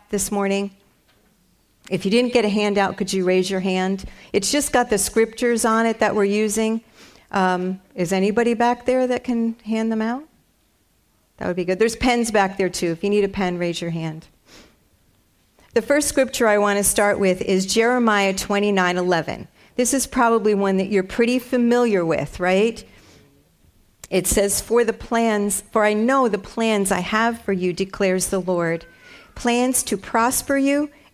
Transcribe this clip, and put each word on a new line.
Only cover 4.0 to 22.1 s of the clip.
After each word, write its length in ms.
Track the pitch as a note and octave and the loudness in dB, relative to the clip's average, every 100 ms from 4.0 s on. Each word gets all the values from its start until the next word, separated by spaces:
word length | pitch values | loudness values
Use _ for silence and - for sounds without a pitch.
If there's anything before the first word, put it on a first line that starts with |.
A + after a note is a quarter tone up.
| - - - | -8 -16 -6
It's 200 | G#3+ G3 | -2 0
just 200 | D4 C#4+ | -2 0
got 200 | B3 A#3+ | 0 2
the 80 | G#3 | 0
scriptures 680 | G3+ - A3 - A#3+ A#3 A3+ | 0 0 0 0 -2 0 2
on 220 | A3 A3+ | 2 0
it 140 | A3+ | 0
that 120 | G#3+ | 0
we're 120 | G3+ G3+ | 2 0
using. 580 | G#3 G#3+ G#3 A3 A3+ - - - - _ | 0 0 0 -2 -2 -6 -20 -20 -20 _
Um, 500 | G3 F#3 F3+ F#3 F#3 - - | -2 0 0 -2 -6 -8 -6
is 180 | E3+ | -2
anybody 400 | F#3+ G3 G#3+ A#3 | 0 0 2 0
back 320 | A#3 A#3+ A#3+ - | 2 0 0 0
there 220 | B3+ B3+ | 0 0
that 160 | B3 | -2
can 320 | - A#3 A3+ A3+ G#3+ | -2 -2 -2 -4 -4
hand 260 | A3 A3 | -2 -2
them 120 | A3 | -2
out? 200 | A3 B3+ D#4+ _ _ _ _ _ _ _ _ _ _ - | -2 -4 -10 _ _ _ _ _ _ _ _ _ _ -8
That 100 | F3+ | -6
would 80 | F3+ | -4
be 100 | F3 | -2
good. 140 | F#3 | 0
There's 160 | A3+ A3+ | 0 0
pens 340 | B3+ A#3+ A#3 | 0 0 2
back 280 | G#3 F#3+ F#3+ | 2 2 0
there, 120 | F#3 | -4
too. 220 | F3 F3 | -2 -4
If 120 | E3 | -2
you 60 | G3+ | 0
need 140 | G#3 | 0
a 40 | G3+ | 0
pen, 300 | G3 F#3 F3 | -2 -4 -2
raise 240 | F3 E3+ | -4 -4
your 80 | E3+ | -6
hand. 380 | E3 D#3+ D#3 - _ _ - - _ _ _ _ _ _ _ _ _ _ | -4 -6 -8 -14 _ _ -20 -20 _ _ _ _ _ _ _ _ _ _
The 80 | A#3 | -2
first 280 | - C#4+ C#4+ | 2 2 2
scripture 400 | - C4 - A#3 | 0 0 2 2
I 80 | G#3 | 4
want 220 | G3+ G3+ | 2 2
to 40 | |
start 340 | G3 - G3+ - | 0 2 2 2
with 240 | G3 F#3 | 2 0
is 240 | - F#3+ F#3+ | 0 0 0
Jeremiah 680 | A3+ A3+ B3+ A3+ G#3 G3 | 0 2 2 2 4 2
twenty-nine 640 | F#3+ - G3+ G#3 G3 F3+ F3 | 0 -2 0 2 2 0 0
eleven. 500 | F3+ E3+ - - - _ - - | 0 0 -2 -8 -12 _ -10 -4
This 160 | B3 | 0
is 120 | C4+ - | 0 -2
probably 480 | C4 A#3 A3+ G#3 | 0 2 2 2
one 220 | G3+ G3 F#3+ | 2 2 0
that 140 | F#3+ | 0
you're 120 | G3+ | 0
pretty 380 | F#3 - A#3 B3+ | -2 0 0 0
familiar 640 | A#3+ B3+ A#3+ B3 A#3+ G3 | -2 0 2 2 2 2
with, 380 | E3 | 2